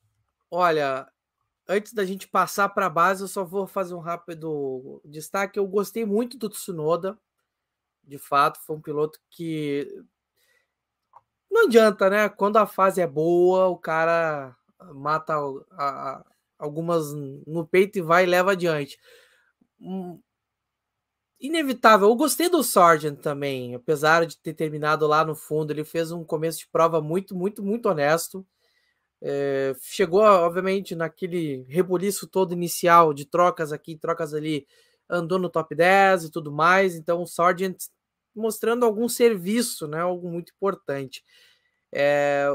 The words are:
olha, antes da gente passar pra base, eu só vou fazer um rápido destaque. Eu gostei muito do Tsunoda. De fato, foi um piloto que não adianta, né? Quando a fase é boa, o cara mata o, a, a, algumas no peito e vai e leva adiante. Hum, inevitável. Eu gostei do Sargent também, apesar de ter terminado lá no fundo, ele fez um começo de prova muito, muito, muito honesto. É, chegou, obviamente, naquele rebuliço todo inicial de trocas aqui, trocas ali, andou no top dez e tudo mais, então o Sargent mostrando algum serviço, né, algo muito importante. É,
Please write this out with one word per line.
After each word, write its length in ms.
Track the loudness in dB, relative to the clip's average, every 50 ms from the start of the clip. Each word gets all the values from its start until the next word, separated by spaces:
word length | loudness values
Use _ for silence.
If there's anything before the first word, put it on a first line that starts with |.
| _ _ _ _ _ _ _ _ _ _
olha, 560 | -2 0 2 2 2 2 0 -2 -2 -4 -8 -12 _ _ _ _ _ _ _ _ _ _ _ -4
antes 260 | -4 -4 -4 -4 -4
da 100 | -4 -4
gente 220 | -4 -4 -8 -8
passar 420 | -2 0 0 0 0 0 -2 -2 -2
pra 200 | 0 -2 -2 -2
base, 320 | 0 2 2 2 2 0 -6
eu 60 | -8
só 160 | -8 -8 -8
vou 240 | -6 -6 -6 -6 -6
fazer 260 | -6 -6 -6 -6 -8
um 60 | -10
rápido 1000 | -10 -10 -10 -10 -10 -12 -14 -10 -8 -6 -6 -4 -4 -6 -6 -8 -10 -14 -18 -20 -20
destaque. 560 | -18 -16 -16 -12 -6 -4 -4 -4 -4 -2 -4
Eu 60 | -4
gostei 380 | -2 -2 -2 -2 -2 -4 -6 -4
muito 320 | -2 0 -2 -2 -2 -6
do 140 | -10 -10 -10
Tsunoda. 680 | -10 -10 -12 -10 -8 -4 -2 0 0 0 -2 -6 -10 -10 _ _ _ _ _ _ _ _ _ _ _ _ _ _ _ _ _
De 160 | -20 -20 -20
fato, 400 | -8 -2 2 2 2 2 0 -4
foi 140 | -10 -12 -12
um 60 | -10
piloto 400 | -8 -6 -4 -2 -2 -4 -4 -10 _ _
que 560 | _ -12 -10 -8 -6 -6 -4 -4 -4 -4 -6 -8 -12 -16 -20 _ _ _ _ _ _ _ _ _ _ _ _ _ _ _ _ _ _ _ _ _ _ -20 _ _ _ _ _ _
não 180 | 2 4 4
adianta, 440 | 6 6 6 6 6 4 4 2 2
né? 180 | 4 2 0 0
Quando 260 | 0 0 0 2 4
a 100 | 4 2
fase 340 | 2 2 2 2 2 2 2
é 60 | -2
boa, 640 | -2 0 -2 0 2 4 4 4 4 4 4 2 2
o 80 | 0
cara 800 | -2 -6 -4 -2 0 0 2 2 0 0 -2 -4 -6 -8 -12 -16 _ _ _ _ _ -20 -20 -16
mata 440 | -10 -4 -4 -2 -2 -2 -4 -4 -4
o, 260 | -4 -4 -8 -10 -14 _
a, 140 | _ -6 -6
a, 400 | -6 -6 -6 -8 -10 -10 -12 -16 _ _ _ _ _ _ _
algumas 540 | -12 -10 -8 -6 -4 -2 -2 -2 -2 -4 -8 -10 -10 -12 -14 -16 -14
no 180 | -10 -8 -8 -6
peito 340 | 0 2 2 2 2 0 -4
e 40 | 0
vai 220 | 2 4 4 4
e 20 |
leva 260 | 4 2 2 2 2 0
adiante. 460 | 0 0 -2 -2 -2 -4 -8 -12 -18 _ _ -20 _ _ _ _ _ _ _ _ _ _ _ _ _
Hum, 400 | -14 -10 -10 -10 -10 -10 -14 -16 _ _ _ _ _ _ _ _ _ _ _ _ _ _ _ _ _ _ _ _ _ _ _ _
inevitável. 680 | -8 -4 -2 -2 -2 -2 -2 4 6 6 8 8 8 6
Eu 80 | 4
gostei 320 | 4 2 0 0 0 0 2
do 160 | 2 2 0
Sargent 560 | 2 4 6 8 8 6 6 2 -4 -6 -6
também, 540 | -6 -6 -6 -4 -4 -4 -4 -6 -8 -8 -10
apesar 500 | -8 -4 -2 -2 2 2 4 4 4 2
de 100 | 0 -4 -10
ter 160 | _ -12 -8
terminado 520 | -6 -6 -6 -4 -4 -2 -2 0 0 2
lá 180 | 2 2 2 2
no 120 | 0 -2
fundo, 340 | -8 -8 -6 -4 -4 -4 -4 -4
ele 120 | -6 -8
fez 260 | -6 -6 -6 -6 -6
um 140 | -8 -10 -8
começo 360 | -6 -6 -4 -4 -6 -6 -8
de 80 | -10 -4
prova 340 | 0 2 2 2 2 0 -2
muito, 340 | -2 -4 -4 -4 -6 -6
muito, 260 | -6 -6 -6 -6 -6 -6
muito 260 | -4 -4 -2 -2 -2
honesto. 560 | 0 2 2 2 2 0 0 -6 -12 -16 -18 _ _ _ _ _ _ _ _ _ _ _ _ _ _ _
É, 560 | -8 -6 -4 -4 -2 -2 -2 -2 -2 -2 -4 -6 -10
chegou, 400 | -8 -2 -2 0 2 4 6 6
obviamente, 720 | 8 8 6 6 2 0 0 -2 -2 -2 -2 -4 -6 -6
naquele 720 | -6 -6 -6 -6 _ -8 -6 -6 -6 -4 -6 -6 -8 -10 -4
rebuliço 580 | -2 -2 0 0 -2 -2 -2 -2 -4 -6 -8
todo 280 | -4 -2 -2 -2 0 -2
inicial 580 | -4 -4 -6 -4 -2 4 6 8 8 8 6 2
de 140 | -2 -6
trocas 460 | -4 0 2 2 2 2 -2 -6 -8 -8
aqui, 220 | -10 -12 -14 -14
trocas 360 | -8 -6 -6 -6 -4 -6 -6 -6
ali, 340 | -6 -4 -4 -4 -6 -6 _ _ _ _ _ _ _ _
andou 320 | -6 -4 -4 -2 -2 -2 -2
no 120 | -2 -2
top 240 | -4 -4 -6 -4 0
dez 500 | 2 4 6 6 6 6 6 4 2 0
e 60 | -4
tudo 200 | -8 -10 -8 -6
mais, 440 | -2 2 4 4 6 6 4 2 0
então 260 | -4 -4 -4 -2 -2
o 60 | -4
Sargent 500 | -6 -2 0 2 2 2 0 -2 -6 -6 -8 -12 -16 _ _ _ _ _ _ _ _ _
mostrando 520 | -6 -6 -4 -4 -2 -2 -2 0 2 2
algum 240 | 0 2 0 -2 -2
serviço, 760 | 0 2 2 2 2 2 -2 -2 0 0 -2 -2 -6 -8 -10
né, 140 | -8 -6 -4
algo 260 | -4 -4 -4 -6 -8 -8
muito 240 | -8 -10 -10 -12 _
importante. 680 | _ -2 -2 -2 -4 _ -6 -6 -6 -6 -10 -12 -18 -20 _ _ _ _ _ _ _ _ _ _ _ _ _ -4
É, 540 | 0 2 2 2 2 2 2 2 2 0 0